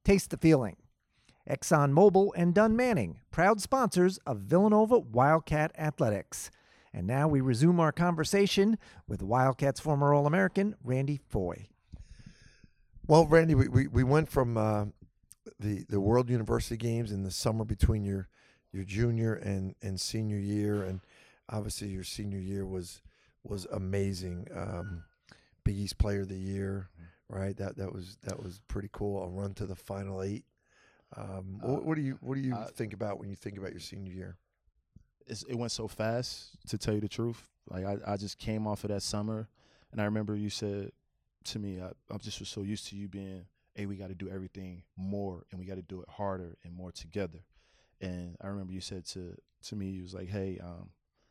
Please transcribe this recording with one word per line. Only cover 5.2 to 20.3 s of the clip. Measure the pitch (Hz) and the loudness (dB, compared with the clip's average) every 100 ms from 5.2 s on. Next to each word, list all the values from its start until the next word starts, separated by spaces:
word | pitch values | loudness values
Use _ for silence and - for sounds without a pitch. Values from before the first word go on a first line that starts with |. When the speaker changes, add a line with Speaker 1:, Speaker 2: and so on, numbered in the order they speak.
| 139 160 - 151 156 - | 6 6 4 0 0 0
Speaker 1:
Athletics. | 151 - 123 101 - - - - _ _ _ | -4 2 2 2 -4 -12 -12 -16 _ _ _
And | 104 92 | -4 -2
now | 131 156 | 2 2
we | 143 | 2
resume | 131 117 160 175 | 2 6 6 6
our | 160 | 4
conversation | - 175 165 156 202 202 - 202 220 - - - | 4 2 2 2 4 4 4 4 2 -4 -20 -8
with | 98 | -6
Wildcats | 95 123 131 127 139 135 | 2 4 4 4 0 0
former | 151 143 143 | 0 4 6
All-American, | 147 143 175 190 - 202 - | 6 6 4 2 2 0 -2
Randy | 123 127 135 143 - | -2 0 0 -4 -2
Foye. | 110 87 85 101 _ _ - - - - - - _ - _ _ - - | -2 -2 -4 -14 _ _ -20 -18 -20 -20 -20 -20 _ -20 _ _ -14 6
Speaker 2:
Well, | 151 156 | 8 10
Randy, | 165 165 | 8 8
we, | 139 - | 6 6
we, | 123 135 | 4 4
we | 127 | 2
went | 127 147 156 | 6 4 4
from, | 139 120 113 | 0 2 2
uh, | 107 107 104 - - _ _ _ - - | 2 0 -2 -8 -20 _ _ _ -20 -8
the, | 104 98 - | -4 -4 -2
the | 101 | 0
World | 98 120 123 | 4 4 4
University | 120 107 117 - 113 | 0 0 -2 -2 -4
Games | 117 117 110 | -2 -2 -2
in | 101 | -4
the | 95 | -4
summer | - 120 110 | -2 -2 -2
between | 110 104 - 110 | -2 2 2 2
your, | 101 98 95 _ _ _ _ | 0 -4 -6 _ _ _ _
your | 95 | -10
junior | 95 101 117 113 113 | -6 0 0 2 0
and, | 107 104 98 95 - | -2 -4 -4 -4 -8
and | 101 95 | -8 -6
senior | - 110 107 | -6 -4 -2